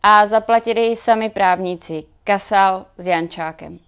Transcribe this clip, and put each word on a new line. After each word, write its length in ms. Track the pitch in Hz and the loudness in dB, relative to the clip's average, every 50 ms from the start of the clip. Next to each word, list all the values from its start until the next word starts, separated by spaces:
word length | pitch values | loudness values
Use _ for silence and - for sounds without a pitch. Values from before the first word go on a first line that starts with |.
a 240 | - 202 214 208 208 | 4 6 6 6 4
zaplatili 600 | 208 214 220 220 - 233 226 226 233 226 226 233 | 4 2 0 2 2 0 0 0 -2 -2 0 0
ji 100 | 226 233 | 0 -2
sami 340 | 226 - - 226 220 220 220 | -4 0 0 0 0 0 -6
právníci 760 | 214 196 196 185 180 175 190 180 180 170 - - 165 156 156 _ _ _ _ | -2 0 0 0 0 0 -2 -6 -8 -8 -10 -12 -12 -12 -12 _ _ _ _
Kasal 640 | - 202 196 - - 214 196 196 190 190 185 - _ _ - | -2 -2 -2 -2 0 2 2 2 2 0 -2 -8 _ _ -10
s 80 | 175 | -4
Jančákem. 720 | 180 185 165 165 170 - - 165 160 160 - 165 156 170 170 _ | -2 -2 -2 -2 -6 -8 -10 -10 -10 -10 -14 -18 -18 -18 -20 _